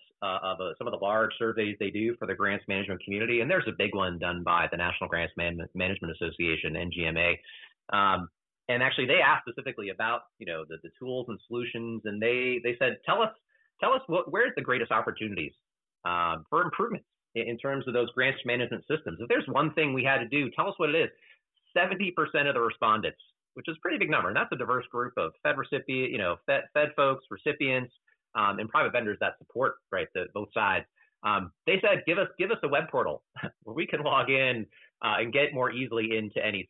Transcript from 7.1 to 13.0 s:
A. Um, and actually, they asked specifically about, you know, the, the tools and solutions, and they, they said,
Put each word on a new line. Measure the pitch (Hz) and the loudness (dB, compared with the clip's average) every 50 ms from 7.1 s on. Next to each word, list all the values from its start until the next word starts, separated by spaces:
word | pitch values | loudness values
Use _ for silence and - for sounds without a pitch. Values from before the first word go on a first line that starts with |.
| 82 | 2
A. | 82 87 87 82 - - - - - - - _ _ _ - 104 | 2 2 2 2 0 -6 -16 -20 -20 -20 -20 _ _ _ -2 2
Um, | 101 98 98 95 90 87 - _ _ _ _ _ _ _ | 4 4 4 4 2 -2 -8 _ _ _ _ _ _ _
and | - 123 120 | -2 0 2
actually, | 127 131 - 147 127 | 2 2 2 0 2
they | 120 160 185 143 | 2 4 4 6
asked | 139 151 - - | 6 4 2 0
specifically | 123 117 139 - 135 - 113 101 95 | -6 -10 -8 -10 -8 -8 -6 -8 -6
about, | 92 - 110 113 120 - - _ _ _ | -4 -4 -2 -2 -2 -4 -6 _ _ _
you | 110 | -8
know, | 87 82 80 78 | -6 -6 -6 -6
the, | 78 82 82 | -8 -12 -14
the | - 82 - | -14 -18 -14
tools | _ - 127 127 127 123 120 | _ -8 -6 -4 -4 -4 -6
and | 104 - - | -10 -12 -10
solutions, | _ 120 120 120 120 - 117 117 117 113 110 107 | _ -6 -4 -4 -4 -6 -6 -6 -6 -6 -6 -6
and | 107 101 104 | -6 -2 0
they, | 110 120 123 123 127 127 123 120 120 | 2 2 2 2 0 0 -2 0 -2
they | 123 120 - | -2 0 0
said, | 135 123 110 - | 0 0 0 -2